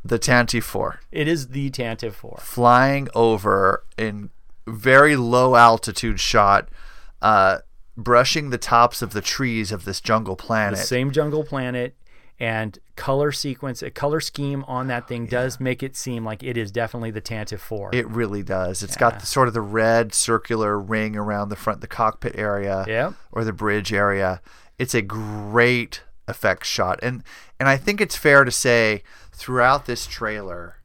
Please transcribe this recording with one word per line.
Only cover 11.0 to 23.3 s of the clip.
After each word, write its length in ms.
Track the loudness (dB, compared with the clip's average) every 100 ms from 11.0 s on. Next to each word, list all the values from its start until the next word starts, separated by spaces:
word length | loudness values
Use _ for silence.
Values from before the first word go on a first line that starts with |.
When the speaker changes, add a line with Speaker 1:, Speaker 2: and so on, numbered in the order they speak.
| 0
Speaker 2:
jungle 320 | 0 0 -2
planet, 520 | -4 -6 -4 -6 -8 _ -20 -20 -20 -6
and 380 | -4 -2 -6 -10 -20
color 360 | -10 -2 0 0
sequence, 500 | -2 -6 -6 -8 -8
a 80 | -10
color 300 | -4 -2 -2
scheme 440 | -4 -6 -6 -6 -6
on 200 | -6 -4
that 200 | -6 -6
thing 180 | -10 -4
does 300 | -2 -2 -4
Speaker 1:
Yeah. 40 |
Speaker 2:
make 180 | -4 -4
it 120 | -6
seem 300 | -8 -8 -6
like 180 | -8 -8
it 140 | -6 -6
is 140 | -4
definitely 400 | -4 -4 -4 -8
the 100 | -8
Tantive 380 | -8 -8 -8 -10
Four. 300 | -8 -10 -4
Speaker 1:
It 140 | -4 -2
really 360 | -4 -4 -4
does. 400 | -4 -2 -2 -4
It's 140 | -8 0
got 160 | 0
Speaker 2:
Yeah. 60 | 0
Speaker 1:
the, 60 | -4
sort 200 | 2 2
of 60 |
the 80 | 0
red 520 | -2 0 4 4 2
circular 640 | -2 0 0 0 -2 0 -2
ring 360 | -2 -2 -2
around 340 | -4 -4 -4 -4
the 60 |
front, 260 | -4 -6 -6
the 60 | -10
cockpit 480 | 0 0 0 -8 -4
area 460 | -2 -2 -2 -4 -2
Speaker 2:
Yep. 260 | -2 -2 -6 -10